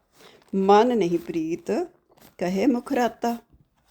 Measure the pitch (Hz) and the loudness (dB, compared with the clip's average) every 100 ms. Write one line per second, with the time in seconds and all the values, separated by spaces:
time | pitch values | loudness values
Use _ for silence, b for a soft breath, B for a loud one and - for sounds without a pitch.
0 | _ b b b _ 196 190 202 247 233 | _ b b b _ 0 4 6 4 2
1 | 175 170 - 170 160 170 - 233 359 _ | 0 -2 -4 -6 -6 -6 -4 -6 -6 _
2 | _ _ - - 180 190 247 240 - 277 | _ _ -20 -8 -4 0 0 0 -2 -2
3 | 226 - 233 233 - _ _ _ _ | -2 -2 -6 -6 -14 _ _ _ _